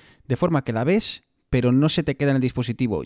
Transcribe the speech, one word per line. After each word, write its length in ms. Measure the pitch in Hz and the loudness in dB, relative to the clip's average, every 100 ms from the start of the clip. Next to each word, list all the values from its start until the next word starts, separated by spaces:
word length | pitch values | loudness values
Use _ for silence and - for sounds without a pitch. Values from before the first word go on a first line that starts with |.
| - _ - | -20 _ -6
De 80 | 123 | -2
forma 260 | 180 156 | 0 0
que 100 | 131 | -2
la 100 | 110 | -4
ves, 380 | 131 208 - - _ _ _ | 0 0 -2 -8 _ _ _
pero 200 | 127 123 | 0 2
no 160 | 127 156 | 4 2
se 140 | 170 | 2
te 140 | 147 135 | -2 -2
queda 140 | 143 | 0
en 60 | 135 | 0
el 60 | |
dispositivo. 600 | 127 127 120 110 123 90 | 0 -2 -6 -2 -2 -2